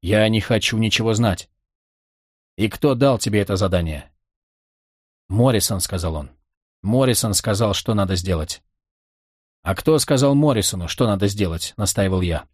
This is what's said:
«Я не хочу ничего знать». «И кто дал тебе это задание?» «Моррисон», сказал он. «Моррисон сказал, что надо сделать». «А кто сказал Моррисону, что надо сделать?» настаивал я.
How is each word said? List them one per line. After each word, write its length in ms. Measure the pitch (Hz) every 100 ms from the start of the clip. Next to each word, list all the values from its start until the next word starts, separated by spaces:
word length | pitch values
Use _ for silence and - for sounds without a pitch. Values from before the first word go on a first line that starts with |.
«Я 260 | 92 107 110
не 120 | 110
хочу 360 | - 113 - 110
ничего 380 | 110 - 113
знать». 340 | 110 117 90 - _ _ _ _ _ _ _ _ _ _ -
«И 120 | 110
кто 280 | - 147 123
дал 220 | 135 123
тебе 220 | - 104
это 140 | 98
задание?» 560 | 98 98 90 82 73 - _ _ _ _ _ _ _ _ _ _ _ _
«Моррисон», 520 | 101 123 113 - 95
сказал 360 | - 92 85 78
он. 140 | 69 _ _ _ _ _
«Моррисон 520 | 95 120 131 113 110
сказал, 400 | 98 - 98 104
что 200 | 98 -
надо 220 | 110 98 92
сделать». 460 | 90 85 78 - _ _ _ _ _ _ _ _ _ _
«А 120 | -
кто 240 | 95 - 156
сказал 360 | - 139 139
Моррисону, 540 | 139 151 117 98 95 85
что 180 | - 120
надо 220 | 101 101
сделать?» 460 | 101 95 82 - -
настаивал 460 | 104 - 98 92
я. 260 | 90 80 -